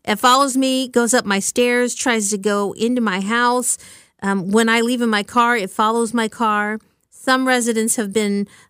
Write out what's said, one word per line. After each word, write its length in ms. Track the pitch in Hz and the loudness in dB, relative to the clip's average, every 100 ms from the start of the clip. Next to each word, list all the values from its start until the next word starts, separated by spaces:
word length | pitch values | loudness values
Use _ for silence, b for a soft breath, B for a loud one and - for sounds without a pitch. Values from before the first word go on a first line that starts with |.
"It 140 | - 208 | -4 2
follows 400 | 247 262 277 254 | 4 4 4 2
me, 300 | 262 262 254 | 0 0 0
goes 240 | 247 233 | 0 2
up 120 | 247 202 | 2 2
my 140 | 196 | -2
stairs, 560 | - - 240 247 247 - | 0 0 2 2 0 -2
tries 340 | 262 226 202 | -2 0 -2
to 60 | 208 | -2
go 360 | 208 202 202 | -2 -2 -2
into 280 | - 233 247 | -2 -2 0
my 200 | 220 185 | 0 -2
house. 560 | 196 233 240 247 240 - B B B _ 196 | -2 0 2 0 -2 -6 B B B _ -4
Um, 260 | 196 180 | -2 0
when 180 | 214 226 | 0 2
I 100 | 233 | 2
leave 220 | 233 247 | 0 0
in 80 | 233 | 0
my 140 | 208 | -2
car, 340 | 202 247 233 240 | 0 0 2 0
it 120 | 190 | -2
follows 440 | - 220 233 226 | -2 0 0 -2
my 140 | 233 220 | -2 -4
car." 520 | - 226 208 208 214 - _ _ | -2 -2 0 -2 -6 -12 _ _
Some 360 | - - 262 262 | -8 0 0 2
residents 480 | 247 233 226 226 - | 0 0 0 0 -2
have 160 | 202 | -2
been, 360 | 220 208 202 202 b b | -2 0 -2 -4 b b